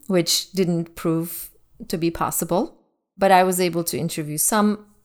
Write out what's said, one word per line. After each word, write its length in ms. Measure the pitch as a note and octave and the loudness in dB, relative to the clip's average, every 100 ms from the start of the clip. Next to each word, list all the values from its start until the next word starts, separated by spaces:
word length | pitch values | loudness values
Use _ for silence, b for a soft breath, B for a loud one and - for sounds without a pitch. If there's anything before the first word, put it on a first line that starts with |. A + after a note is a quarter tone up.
| - | -2
which 460 | F#3 E3+ - - | 0 0 -2 -4
didn't 440 | F3+ F3+ E3+ E3 - | -2 0 0 -4 -6
prove 540 | E3+ E3 E3+ - - _ _ - - | -2 -2 -4 -8 -14 _ _ -20 -8
to 80 | F3 | -2
be 120 | E3 | -2
possible. 720 | E3 - - E3+ F3 D4 - _ _ _ - | -2 -4 -4 -2 -2 -2 -8 _ _ _ 0
But 140 | G3 | 6
I 120 | F#3 | 6
was 160 | F#3 F#3 | 6 2
able 240 | F3+ E3+ E3+ | 0 0 -4
to 120 | - | -4
interview 400 | E3 - D3+ D3+ | -4 -6 -6 -2
some, 480 | - G#3+ G#3 G3+ - _ | 0 2 2 0 -6 _